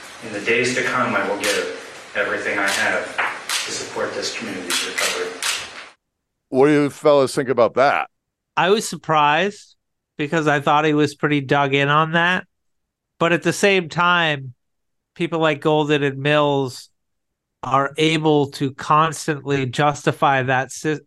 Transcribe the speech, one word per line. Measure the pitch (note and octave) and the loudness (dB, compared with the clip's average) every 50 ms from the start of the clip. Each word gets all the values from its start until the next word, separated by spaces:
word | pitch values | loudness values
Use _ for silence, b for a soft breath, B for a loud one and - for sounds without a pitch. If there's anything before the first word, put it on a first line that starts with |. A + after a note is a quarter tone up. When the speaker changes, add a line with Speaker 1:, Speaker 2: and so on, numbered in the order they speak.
| - - - - A#2 | -20 -20 -18 -18 -14
Speaker 1:
In | A2+ | -12
the | G#2 G2+ | -10 -6
days | F#2+ A2 A2+ A#2+ B2+ B2+ - | -4 -2 -2 0 0 -2 -2
to | B2+ A#2+ | -2 -2
come, | - - B2+ A#2+ A2 A2 | -2 -2 -2 -2 -2 -2
I | G2+ G2 F#2+ | -2 -2 -2
will | G2+ G2+ | -4 -2
give | - - G2 - - - - - - - - - - - - | -2 -2 -2 -2 -4 -6 -8 -12 -14 -16 -18 -20 -18 -10 -6
everything | G#2 - F2 F#2 - - A#2 G2+ | -6 -4 -4 -4 -6 -4 -4 -4
I | G2+ G2 G2 | -2 -2 -2
have | - - - - - - - - - | -2 -2 -2 -2 -2 -4 -6 -6 -6
to | - E2+ - - - - - - - - - | -6 -6 -6 -8 -10 -10 -8 -8 -6 -6 -8
support | - - - - - - - - - | -8 -10 -10 -10 -8 -6 -6 -6 -6
this | - - - - - | -8 -8 -8 -8 -8
community's | A#2 G#2+ F#2+ F#2 F#2 F2 - - - | -10 -10 -10 -10 -8 -6 -6 -6 -6
recovery. | - - - - - - - - - - - - - - - - - - - - - - _ _ _ _ _ _ _ _ _ _ _ | -6 -4 -4 -4 -4 -4 -6 -6 -8 -8 -8 -6 -6 -6 -6 -8 -12 -16 -18 -20 -20 -20 _ _ _ _ _ _ _ _ _ _ _
Speaker 2:
What | C3+ B2+ C#3 | 2 4 4
do | D3+ | 6
you | D3+ D3 D3 C#3 | 6 4 2 0
fellas | - - - D3+ D3 C#3+ C3+ B2 - | -2 0 2 4 6 6 4 2 0
think | D#3+ C#3 A#2 | -2 -2 0
about | C3 A#2 A#2 G#2 - | 2 4 2 4 4
that? | B2 C3+ C#3+ G2+ D#2+ C2 - _ _ _ _ _ _ _ _ _ | 2 2 2 2 0 -2 -6 _ _ _ _ _ _ _ _ _
Speaker 3:
I | D3+ D#3+ F3+ | 0 2 2
was | G#3 A3+ - - | 2 0 0 -4
surprised | F#3+ D#3 - - D#3 D3+ D3 D3 D3 D#3+ F#3 G#3 G3+ - - _ _ _ _ _ _ _ _ _ _ | -8 -8 -4 0 2 4 4 4 4 2 0 -2 -4 -8 -16 _ _ _ _ _ _ _ _ _ _
because | - D3+ C#3+ E3+ E3 D3+ | -8 -4 -2 0 0 2
I | D3+ C#3+ D3 | 2 2 2
thought | C3+ E3 D3 D3 D3+ | 2 2 2 4 4
he | D#3 D3 | 4 2
was | D3 D3+ C#3 C#3+ | 2 2 0 0
pretty | - - D3 D3 C#3+ | -2 -2 0 0 -2
dug | C3+ B2 C#3+ C#3+ C#3+ C#3 C3+ | 0 0 2 2 2 2 2
in | C#3 C#3+ C#3+ | 2 2 4
on | D3 D3+ D#3+ D#3+ | 4 2 2 2
that. | D#3+ E3+ E3+ F3 F#3 - - _ _ _ _ _ _ _ _ _ _ _ _ _ _ - | 2 0 2 2 0 -2 -4 _ _ _ _ _ _ _ _ _ _ _ _ _ _ -2
But | E3+ E3 | 0 2
at | F3 E3 | 2 2
the | - F3+ | 0 -2
same | D#3 - - G3+ G3 F#3+ F3 D3+ | 0 2 2 2 2 2 0 -2
time, | - E3 F3 F3 F3 F3 E3 D#3 D3 C#3 C3+ B2+ - _ _ _ _ _ _ _ _ _ _ _ _ | -2 0 2 2 2 2 2 0 0 -2 -6 -12 -16 _ _ _ _ _ _ _ _ _ _ _ _
people | - F3 D#3+ E3+ D#3+ | -6 -6 -4 -2 0
like | D#3+ D#3 D3+ C#3 | 2 2 0 0
Golden | - D#3 D3+ D3+ D3+ C#3+ D3+ C#3+ | 2 2 2 2 2 2 2 2
and | C#3+ C#3 C3 C3+ | 2 0 -2 -2
Mills | C3+ D3 D3+ D3+ D3 C#3+ C#3+ C#3 C3+ B2+ - - - - _ _ _ _ _ _ _ _ _ _ _ _ _ _ | 0 2 4 4 4 4 2 0 0 -2 -6 -10 -16 -20 _ _ _ _ _ _ _ _ _ _ _ _ _ _
are | - B2+ B2+ C3+ C#3 C#3 D3 | -4 0 2 2 2 0 0
able | - D#3 D#3+ D#3+ D#3+ D#3 D#3 D3+ D3 C#3+ C#3 | 0 2 2 2 2 2 4 4 4 2 0
to | C#3+ - C#3+ C3 | -2 -4 -4 -4
constantly | C3 - - - D#3 D3+ D#3 B2+ - - - - D#3 C3+ C3 C#3 C#3+ C#3 C3+ | -4 -6 0 2 4 4 4 2 0 -4 -4 -6 -6 -4 -4 -2 -2 -2 -2
justify | B2+ A#2 - D3 D3 C#3+ - - D#3+ - - D#3+ D3 C#3 C3+ | -2 0 0 2 2 0 0 0 -2 0 2 2 2 2 2
that | B2+ C3 C3 B2+ C3+ C#3 | 2 0 0 0 -2 -4
si-, | - - - D#3 D#3 D3 - | -8 -6 -4 -4 -4 -4 -6